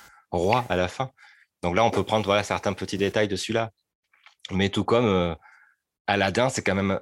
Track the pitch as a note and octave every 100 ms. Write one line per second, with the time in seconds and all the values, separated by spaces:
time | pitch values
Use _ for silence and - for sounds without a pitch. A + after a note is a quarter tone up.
0 | - - _ F2 F2+ A#2+ A#2+ F2+ F2+ -
1 | C3 _ - - _ _ F2 F2+ A2+ G2+
2 | F#2+ A2 G2 G#2 G2 F2+ G#2 F#2 F#2+ F#2+
3 | G2 G#2+ G#2 F#2+ - A2 A2+ - _ _
4 | _ _ - _ - F#2+ G2 G#2 F#2+ A#2
5 | A#2+ F#2 F2 E2 - - _ _ _ _
6 | - G2+ G2 F#2+ B2+ - G2+ F#2+ G2 G2